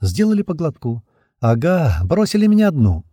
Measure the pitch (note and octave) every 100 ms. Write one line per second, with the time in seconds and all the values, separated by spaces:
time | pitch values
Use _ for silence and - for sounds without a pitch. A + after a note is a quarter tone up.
0 | G2 F#2+ G#3+ G#3 G3 D#3 D#3+ - B2 A#2
1 | _ _ _ - A#2 A#2 D#3+ F#3 C3+ D#2+
2 | F2+ F3+ G#3+ G#3 G#3+ G#3+ G#3 D3+ G#2 E2
3 | -